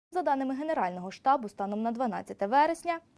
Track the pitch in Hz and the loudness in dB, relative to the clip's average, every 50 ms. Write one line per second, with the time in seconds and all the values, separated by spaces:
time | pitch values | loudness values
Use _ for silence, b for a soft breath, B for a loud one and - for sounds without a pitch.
0 | _ _ - 370 311 302 277 269 269 262 269 262 302 320 311 277 196 180 180 180 | _ _ -4 -2 0 2 2 2 0 -2 -2 -2 -2 -2 0 0 0 0 -2 -4
1 | 180 190 - - - 269 277 285 226 208 - - 202 196 208 214 220 233 226 233 | -8 -8 -10 0 2 4 4 4 2 -4 -6 -4 -4 -2 -2 -2 -2 -2 -2 0
2 | 262 233 180 175 196 - 196 - 196 202 247 285 302 311 330 320 - 339 330 330 | -2 -2 -2 -4 -6 -8 -6 -4 -2 2 4 4 4 4 2 -2 -4 -4 -4 -4
3 | - _ _ | -8 _ _